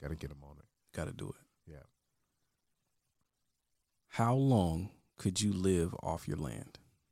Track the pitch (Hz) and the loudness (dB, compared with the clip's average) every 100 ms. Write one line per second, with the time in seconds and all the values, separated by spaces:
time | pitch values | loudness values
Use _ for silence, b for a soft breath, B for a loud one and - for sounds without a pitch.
0 | 71 78 69 71 71 73 - _ _ - | -8 -8 -10 -12 -20 -20 -20 _ _ -8
1 | 80 57 50 - _ _ - 73 - _ | -8 -8 -10 -12 _ _ -20 -20 -20 _
2 | _ _ _ _ _ _ _ _ _ _ | _ _ _ _ _ _ _ _ _ _
3 | _ _ _ _ _ _ _ _ _ _ | _ _ _ _ _ _ _ _ _ _
4 | _ - 117 131 135 117 87 80 98 - | _ 0 2 4 6 6 4 2 -4 -10
5 | _ - 101 92 104 98 95 90 82 - | _ -4 -2 2 2 2 4 4 2 -2
6 | - 82 - 90 67 55 - - _ _ | -4 -4 -4 -4 -4 -8 -12 -20 _ _
7 | _ | _